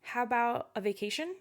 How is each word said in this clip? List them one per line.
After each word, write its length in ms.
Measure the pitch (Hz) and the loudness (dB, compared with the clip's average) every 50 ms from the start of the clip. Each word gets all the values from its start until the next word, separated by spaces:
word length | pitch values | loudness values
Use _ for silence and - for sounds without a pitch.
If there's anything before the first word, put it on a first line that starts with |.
How 220 | _ - - 240 247 | _ -4 0 0 2
about 480 | 220 247 240 240 240 240 - - - _ | 2 4 4 4 4 2 0 -4 -4 _
a 60 | 220 | -2
vacation? 540 | 190 208 196 - 214 208 - - 311 339 370 381 | 0 0 0 0 -4 -4 -2 -4 -4 -4 -6 -10